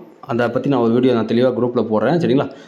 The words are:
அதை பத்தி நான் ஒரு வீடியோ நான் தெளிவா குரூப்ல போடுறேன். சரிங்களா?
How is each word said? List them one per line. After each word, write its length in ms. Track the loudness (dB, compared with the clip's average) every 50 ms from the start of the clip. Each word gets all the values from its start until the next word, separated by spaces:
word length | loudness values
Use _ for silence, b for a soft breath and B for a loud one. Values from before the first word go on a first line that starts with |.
| -16 -20 -20 -20
அதை 280 | -10 -6 -2 -2 -2 0
பத்தி 200 | -2 -2 -2 0
நான் 120 | 0 2
ஒரு 120 | 2 2
வீடியோ 220 | 2 2 2 2 2
நான் 120 | 2 0
தெளிவா 240 | 0 0 2 2 2
குரூப்ல 320 | 0 0 -2 -2 -2 -2
போடுறேன். 360 | -2 0 0 0 0 2 0 0
சரிங்களா? 300 | 0 2 0 0 0 -2 B B B